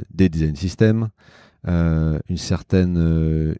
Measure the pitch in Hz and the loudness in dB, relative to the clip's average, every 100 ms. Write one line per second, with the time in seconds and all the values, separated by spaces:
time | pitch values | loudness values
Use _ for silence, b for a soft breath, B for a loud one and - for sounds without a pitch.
0 | - 82 92 80 78 73 95 - 110 110 | -4 0 2 2 -2 -2 -6 0 2 2
1 | 110 - b b b b - 85 82 80 | -2 -8 b b b b -4 0 2 2
2 | 80 76 - 87 - 92 - 92 90 87 | 0 -2 -4 -6 -4 -4 0 0 2 2
3 | 82 80 80 78 78 - | 2 2 0 0 -2 -4